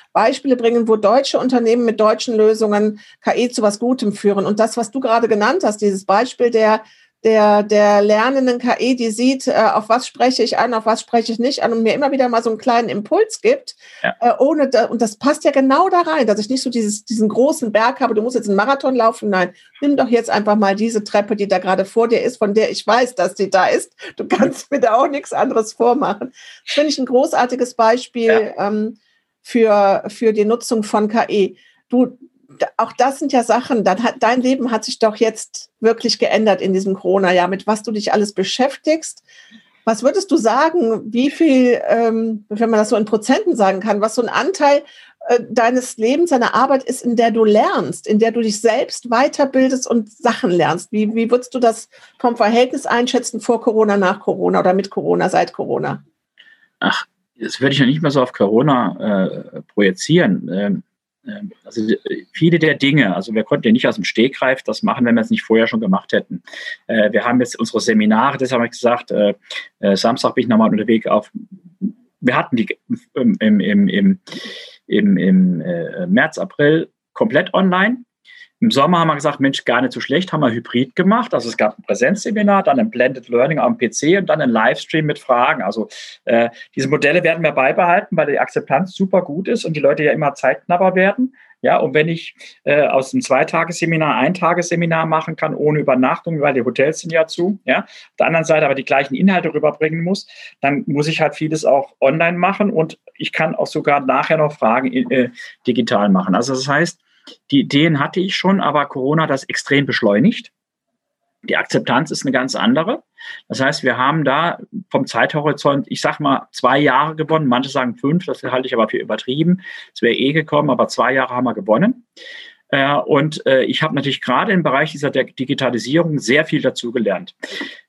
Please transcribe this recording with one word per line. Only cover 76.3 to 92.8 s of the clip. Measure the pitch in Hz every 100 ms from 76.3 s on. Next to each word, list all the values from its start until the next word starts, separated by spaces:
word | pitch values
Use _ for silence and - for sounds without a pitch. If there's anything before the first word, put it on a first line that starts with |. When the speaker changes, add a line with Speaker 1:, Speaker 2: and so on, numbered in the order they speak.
| -
Speaker 2:
April | 190 - 147 160 160 _ _
komplett | - 113 135 180
online. | 185 190 180 202 247 - _ _ - - _
Im | 117
Sommer | 127 151 180
haben | 160
wir | 147
gesagt, | 147 143
„Mensch, | 135 135 -
gar | 120
nicht | 127
so | 123
schlecht“, | - 143 185
haben | 156
wir | 131
Hybrid | 117 117 120 135 -
gemacht. | 185 226 226
Also | 147 117
es | -
gab | 113 -
ein |
Präsenzseminar, | - 101 127 196 - 214 202 196
dann | 190 135
ein | 110
Blended | 120 123 127 -
Learning | 120 139 151
am | 120 117
P | 117
C | - 143 196
und | 165
dann | 151
ein | 135
Livestream | 113 117 156 - 160
mit | 156 147
Fragen. | - 120 131 156
Also, | 98 113 104 - - -
äh, | - 120 117 - -
diese | - 135
Modelle | 147 143 170
werden | 160 165
wir | 156
beibehalten, | 147 135 202 175 180 208 160
weil | 143
die | 139
Akzeptanz | 131 - 143 143 185
super | - 190 190
gut | 175 147 190
ist | 233 175
und |
die | 151
Leute | 139 151
ja | 147
immer | 160 147
zeitknapper | - 131 143 - 175 185
werden. | 185 190 202 254 - _ _
Ja, | - -
und | 156
wenn | 143 160
ich, | 170 - - - -
äh, | - 147